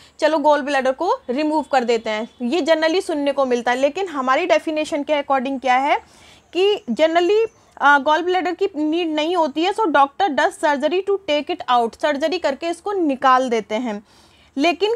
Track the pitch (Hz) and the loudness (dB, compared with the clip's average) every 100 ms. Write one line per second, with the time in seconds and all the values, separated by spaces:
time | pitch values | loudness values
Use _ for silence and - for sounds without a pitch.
0 | - - 302 311 302 294 269 277 262 262 | -20 -2 0 2 2 2 0 -2 0 -2
1 | 349 523 - 247 302 311 269 262 240 233 | -2 -2 -4 -2 0 -2 0 0 0 -2
2 | 226 214 233 - 240 339 285 320 320 359 | -2 -6 -6 -8 -2 0 2 2 2 0
3 | 349 302 285 277 269 240 240 247 277 320 | -2 -2 -2 0 0 0 -2 0 0 -2
4 | 381 285 254 277 349 311 320 302 302 302 | -6 -4 0 0 2 0 0 -4 -4 -4
5 | 285 294 285 269 262 277 254 254 285 415 | -2 -2 0 -2 -2 -4 0 0 2 -2
6 | - - - - _ 330 403 415 - 220 | -4 -20 -20 -20 _ 0 2 0 -4 0
7 | 320 339 359 427 453 _ _ - 277 285 | 2 2 2 2 0 _ _ 0 4 4
8 | 277 311 349 359 349 339 392 294 302 330 | 4 0 0 -2 -2 -2 -4 -2 -2 -2
9 | 339 302 311 359 302 302 359 403 392 285 | -2 -2 -2 0 -2 -2 -2 0 2 2
10 | 277 - 381 269 339 - 311 285 294 359 | 2 0 -2 0 -2 0 -2 0 0 0
11 | 392 392 - 294 285 339 - 247 233 - | 0 -2 0 -2 -2 -6 0 2 0 0
12 | 302 277 311 359 302 277 339 339 403 403 | -2 0 -2 0 -2 -2 -4 -6 -4 -2
13 | 311 262 269 254 262 226 208 214 247 208 | -2 0 2 2 2 -2 -2 -4 -4 -8
14 | - _ _ _ _ 269 330 302 415 | -12 _ _ _ _ -2 0 0 -2